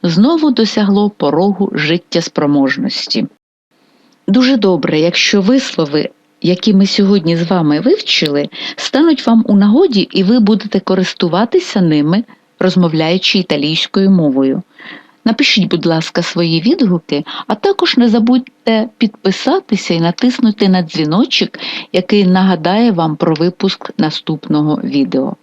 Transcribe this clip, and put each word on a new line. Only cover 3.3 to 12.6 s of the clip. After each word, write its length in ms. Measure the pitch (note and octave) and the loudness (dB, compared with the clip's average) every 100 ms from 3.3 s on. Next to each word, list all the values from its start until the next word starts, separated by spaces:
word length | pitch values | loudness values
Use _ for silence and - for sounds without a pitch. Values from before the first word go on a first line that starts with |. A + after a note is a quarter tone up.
| _ _ _ _ _ _ _ _ _ - | _ _ _ _ _ _ _ _ _ 0
Дуже 280 | A3 B3+ C4+ | 2 4 2
добре, 440 | G3+ F3 C3+ D#3 | 2 0 0 0
якщо 400 | E3+ E3+ - G#3 | 0 0 0 0
вислови, 680 | F#3+ C4 B3+ - D3+ D3 - _ _ _ | 2 0 0 -4 -2 -2 -4 _ _ _
які 320 | E3+ F#3 - | -2 0 2
ми 120 | F#3+ G3 | 2 2
сьогодні 500 | - G3 G3+ D#3+ E3+ | 2 2 2 0 -2
з 140 | E3+ | 0
вами 300 | F#3+ D3+ D3 | 0 2 2
вивчили, 680 | G3+ G#4 - - D#3 C#3+ C#3+ - - - | 2 0 0 -2 0 -2 -4 -8 -14 -10
стануть 500 | - C4 E4 D4 - | -4 2 2 2 2
вам 180 | A3+ - | 2 4
у 100 | G3+ | 2
нагоді, 520 | G3+ A#3 F#4+ G#3+ E3+ | 4 4 2 2 -2
і 100 | - | 0
ви 180 | F#3+ B3 | 2 2
будете 400 | G#3 G#3+ G#3 F#3+ | 2 2 0 -6
користуватися 1000 | - F#3 F3+ - F3+ F3 A#3+ F#4 F4+ G#3+ | -2 -2 -2 -2 -2 0 0 0 -2 -2
ними, 440 | F3 D3+ D3 F#3+ A#3 - _ | 2 2 0 -2 -4 -14 _
розмовляючи 800 | _ | _